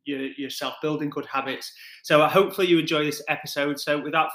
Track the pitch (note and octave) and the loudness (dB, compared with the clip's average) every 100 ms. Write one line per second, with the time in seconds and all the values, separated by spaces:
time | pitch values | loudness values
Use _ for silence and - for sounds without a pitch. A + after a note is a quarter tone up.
0 | - C3+ C3+ - C3+ - C3+ - D#3 D3+ | -8 -6 -6 -8 -10 -8 -8 -6 -4 -2
1 | D3 D3 C3+ C3+ C3 C3 - - - - | -4 -6 -6 -6 -6 -8 -10 -16 -20 -18
2 | - D3+ D3+ F#3 G3 - F#3 E3+ D#3 D#3+ | 2 4 6 6 4 2 4 4 4 0
3 | D3+ C#3+ - D3 - D3 C#3+ C#3 - D3 | 0 -2 -4 -6 -4 -2 -2 -2 -2 -2
4 | C#3+ D#3+ D3+ | 0 0 0